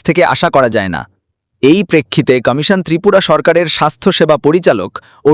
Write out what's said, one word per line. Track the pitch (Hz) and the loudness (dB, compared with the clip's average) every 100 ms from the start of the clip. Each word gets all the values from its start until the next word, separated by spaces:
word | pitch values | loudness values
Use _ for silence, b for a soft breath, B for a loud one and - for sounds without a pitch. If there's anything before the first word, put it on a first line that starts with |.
থেকে | - 165 | -2 0
আশা | 165 127 170 | 0 0 0
করা | 139 120 | 0 0
যায় | 107 95 | -2 -4
না। | 76 - _ _ _ _ - | -8 -12 _ _ _ _ -2
এই | 135 190 | 2 2
প্রেক্ষিতে | 190 160 - - 131 127 | 2 -2 0 -4 0 0
কমিশন | 123 131 151 190 | 0 -2 -2 -2
ত্রিপুরা | 156 170 202 196 | -2 -2 2 0
সরকারের | 180 151 170 170 160 | 2 0 2 0 -2
স্বাস্থ্যসেবা | - 156 - 196 - 151 143 | -2 -4 0 -2 0 0 2
পরিচালক | 143 175 170 113 90 - b b | 2 2 0 0 -4 -12 b b
ও | 143 | 0